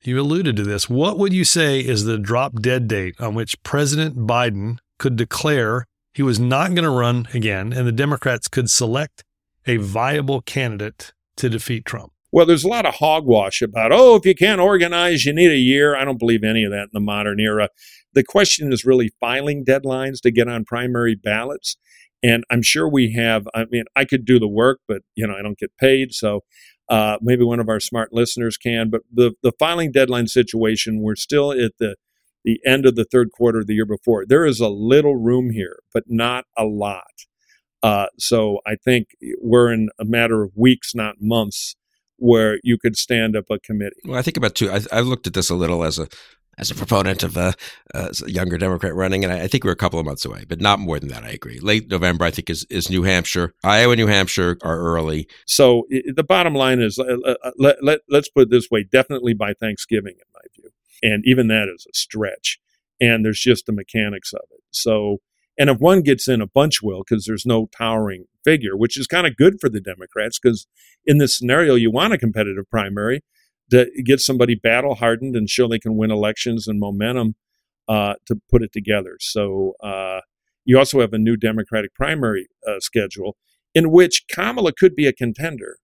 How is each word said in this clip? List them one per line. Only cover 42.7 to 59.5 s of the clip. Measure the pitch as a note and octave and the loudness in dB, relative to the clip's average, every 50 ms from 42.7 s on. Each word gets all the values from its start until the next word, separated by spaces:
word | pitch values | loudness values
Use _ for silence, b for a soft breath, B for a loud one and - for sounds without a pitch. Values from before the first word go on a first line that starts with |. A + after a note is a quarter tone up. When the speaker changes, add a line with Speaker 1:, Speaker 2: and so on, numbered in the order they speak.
| A#2+ A2 | 0 0
Speaker 2:
could | _ A#2+ A2 | _ -4 -4
stand | - - - B2+ A#2 A2+ A2 G#2+ | -4 -4 -2 0 0 0 0 -2
up | A2 G2 _ | -4 -4 _
a | A2 G2+ | -6 -6
committee. | _ - A2 G#2 G2+ G2+ - _ - | _ -6 -6 -6 -6 -6 -10 _ -12
Speaker 3:
Well, | - C3+ B2 | -8 -6 -4
I | B2+ | -4
think | - E3 | -4 -4
about | - B2+ A2 - | -2 -2 -2 0
two. | - A#2+ G2+ | 0 -2 -2
I, | F#2+ G2+ G#2 - | -2 -4 -4 -2
I | - A2 | -2 -2
looked | A#2+ B2+ B2+ A2+ _ F#2+ | 0 0 -2 -6 _ -6
at | F2 | -4
this | F#2 F2+ - | -4 -2 -2
a | F2 | -2
little | F2+ F2 E2 F2 E2+ E2+ | -2 0 -2 -2 -2 -2
as | D#2+ D#2+ E2 | -4 -4 -6
a, | D#2+ C#2+ b b b b b b b _ _ - | -8 -10 b b b b b b b _ _ -12
as | G2+ - - | -10 -10 -8
a | |
proponent | - F#2+ - A#2 G2 F#2+ F#2 F#2+ F#2 - | -8 -4 0 0 0 2 0 -2 -4 -6
of | F2 D#2+ | -6 -4
a, | F2 F2 F#2 F#2 B B B B B B _ - | -2 -2 -2 -2 B B B B B B _ -10
a | - G2 - - - - | -10 -10 -8 -10 -12 -10
younger | - E2 F2+ F#2 F2+ F2 E2 | -8 -6 -6 -4 -4 -4 -4
Democrat | F#2+ F#2+ F#2 F2 - F#2+ D#2 | -2 -2 -4 -4 -4 -6 -4
running, | F2+ F#2 F#2 F#2+ F#2+ G2 | -2 -2 -2 -2 -2 -2
and | F#2 F2+ | -2 -4
I, | F2+ E2 | -4 -6
I | |
think | F#2 - C3 - | -2 -2 -2 0
we're | G#2 | -2
a | F2 | -4
couple | - - F2 - E2+ | -2 -2 -4 -2 -4
of | E2 | -6
months | D2 C#2+ C#2 - | -6 -8 -8 -10
away, | - G#1+ G1+ G1+ - | -12 -12 -14 -12 -12
but | E2+ E2+ | -8 -2
not | F#2 G#2 G2+ G2+ | 0 0 0 0
more | G2+ F2 D#2+ D2 | 0 -6 -6 -6
than | C#2 C#2 | -6 -10
that. | B1+ A1+ A1+ | -14 -14 -14
I | A1+ | -14
agree. | G1+ - - A1+ A#1 B1 | -16 -14 -16 -16 -16 -8
Late | D2 G2+ G#2 A2 - - | -2 0 0 0 0 -4
November, | F#2+ F2+ E2+ F2+ F2 E2+ F2 | -4 -2 0 0 0 0 -2
I | E2+ D#2+ | -2 -2
think, | - - - | -4 -8 -8
is, | E2+ - - _ | -8 -8 -8 _
is | - F#2 F2 - | -6 -6 -4 -2
New | F#2 F#2 F2 | -2 0 0
Hampshire. | F#2+ F#2+ F2+ F2 - - F2+ F2 E2 _ _ - | 2 0 0 -2 -2 -4 -4 -4 -4 _ _ 0
Iowa, | G2 G#2 G#2+ A#2 B2 B2 | 2 4 4 4 4 4
New | A2+ A2+ G#2 | 2 2 2
Hampshire | G#2 G2 F#2+ F#2 - - F#2 F2 F2 F2 - | 2 2 0 0 -2 -2 -2 -2 -2 -4 -4
are | E2+ E2 E2 | -6 -6 -4
early. | E2+ E2+ E2+ E2 D#2+ D#2 D#2 D#2 D#2 b b b b | -2 -2 -2 -2 -2 -2 -4 -6 -8 b b b b
Speaker 2:
So | - - - C#3+ B2+ B2 A#2 A#2 - C#3 | -4 4 6 6 6 6 4 2 -2 -4
i-, | C3 - - C3+ | -4 -4 -4 -4
the | D3 D#3+ | -4 0
bottom | - F#3 F#3 F3 E3+ D3+ | 0 2 2 2 0 0
line | C#3 C3 C3 C3 B2 | 0 0 2 2 2
is, | A#2 G#2+ G2+ A#2+ | 0 0 -2 -4
uh, | C3 B2+ B2+ A#2+ C3 | -4 -4 -4 -4 -2
uh, | C3+ B2 - - B2+ - | -4 -4 -4 -6 -12 -4
let, | B2+ C3+ C#3 C#3+ - C#3 | 4 4 4 4 4 2
let, | C#3 D#3 D3+ _ _ | 0 0 0 _ _
let's | C#3+ C#3+ C#3+ - | 0 0 0 2
put | _ C#3+ C3 | _ 4 4
it | A2+ | 6
this | A#2 B2 A2 - A#2+ | 6 2 2 2 -2
way, | A2 G#2 | -2 -2
definitely | F#2+ - C3 C3 - D3 C3 B2 A#2+ A2+ | 2 2 2 2 2 -4 -4 -2 -2 -2
by | G#2 G#2+ G2+ | -2 -2 -6